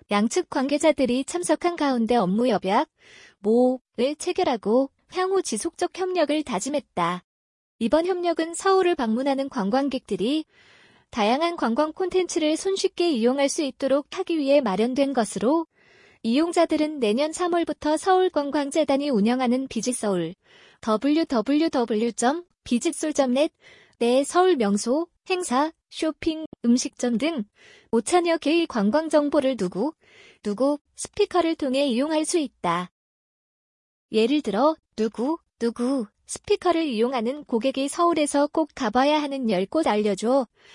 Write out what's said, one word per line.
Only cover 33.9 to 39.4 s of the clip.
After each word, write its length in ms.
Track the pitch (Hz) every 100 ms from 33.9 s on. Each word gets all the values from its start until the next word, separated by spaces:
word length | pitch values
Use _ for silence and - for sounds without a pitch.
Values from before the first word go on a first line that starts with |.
| _ _
예를 300 | 214 233 294
들어, 340 | 220 196 302 311 _ -
누구, 420 | 220 - 262 330 _ -
누구 480 | 233 226 247 277 208 _ -
스피커를 600 | - - 403 359 330 311
이용하는 580 | 214 240 254 226 294
고객이 440 | - 226 269 269 285
서울에서 580 | - 339 320 294 285 294
꼭 220 | 320 311
가봐야 460 | - 226 247 285 302
하는 300 | 294 277